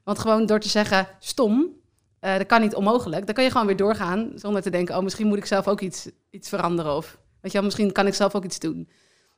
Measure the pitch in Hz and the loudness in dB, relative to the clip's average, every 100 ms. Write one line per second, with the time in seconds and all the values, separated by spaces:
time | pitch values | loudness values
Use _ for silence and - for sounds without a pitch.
0 | - 208 220 220 214 214 208 214 208 190 | -6 -4 2 2 4 2 2 0 2 2
1 | 190 - - - 220 233 349 - _ _ | 0 -6 -8 0 2 4 2 -2 _ _
2 | _ _ 190 190 196 233 214 208 202 240 | _ _ -2 0 4 4 4 2 2 2
3 | 208 160 202 214 262 254 208 190 202 202 | 0 -6 -4 0 2 2 2 2 2 0
4 | 180 190 226 - 202 208 190 175 175 185 | -2 -2 -4 -6 -4 -2 -2 -2 -2 -2
5 | 190 190 214 202 - 196 190 202 185 - | -4 0 0 0 0 0 0 0 -2 -10
6 | - - _ 196 - 196 170 170 156 143 | -14 -20 _ -20 -10 -4 -2 -2 -2 -4
7 | 160 - _ _ 196 196 202 196 202 185 | -6 -14 _ _ -6 -2 0 0 0 2
8 | 202 196 202 208 185 - 160 165 165 _ | 0 2 0 0 -6 -6 -6 -8 -12 _
9 | _ _ _ | _ _ _